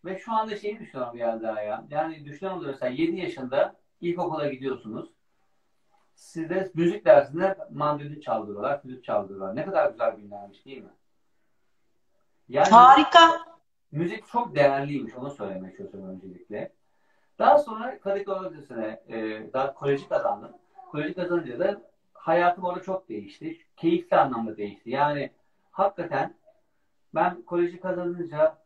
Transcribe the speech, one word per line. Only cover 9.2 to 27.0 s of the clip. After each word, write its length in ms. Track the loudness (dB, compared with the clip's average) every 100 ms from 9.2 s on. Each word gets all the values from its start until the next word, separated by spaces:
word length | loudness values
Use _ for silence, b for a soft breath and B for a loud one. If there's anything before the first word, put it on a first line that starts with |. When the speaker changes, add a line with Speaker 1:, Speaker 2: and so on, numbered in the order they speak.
| -4 -10 -10 -8
Speaker 1:
Ne 100 | -2
kadar 260 | 0 0
güzel 240 | -2 -4 -4
günlermiş 500 | -16 -18 -18 _ -20
değil 180 | -20
mi? 60 | -20 _ _ _ _ _ _ _ _ _ _ _ _ _ _ _ _
Yani 200 | 2 8
Speaker 2:
Harika. 720 | 12 12 10 10 10 8 6 -6 -20 _ _ _
Speaker 1:
müzik 360 | -6 -4 -6 -4
çok 280 | -4 -2 4
değerliymiş, 600 | 4 4 -4 -6 -8 -10
onu 160 | -12
söylemeye 440 | -10 -10 -10 -12 -16
çalışıyorum 320 | -16 -14 -14
öncelikle. 600 | -14 -16 -20 -12 -12 -12 _ _ _ _ _ _ _
Daha 180 | 6 6
sonra 420 | 4 -8 -10 -8
Kadıköy 360 | -6 -4 -4 -6
Üniversitesi'ne, 680 | -8 -14 -14 -10 -8 -10 -12
e, 460 | -8 -8 -8 -8
daha 200 | -6 -6
koleji 360 | -4 -2 -2 -2
kazandım. 420 | -2 -2 -6 -10 -20 _ -20 -12
Koleji 220 | -8 -6
kazanınca 460 | -6 -2 -2 -4 -4
da 220 | -2 -4 -14 _ _
hayatım 500 | -10 0 4 4 2
orada 180 | -4 -6
çok 260 | -6 -8 _
değişti. 480 | -14 -14 -14 -12 -12 _ _
Keyifli 400 | 0 0 2 2
anlamda 400 | 2 0 -6 -6
değişti. 320 | -10 -10 -8
Yani 420 | 0 0 0 -6 _ _ _ _
hakikaten 640 | -2 -2 0 -6 -4 -4 -8 _ _ _ _ _ _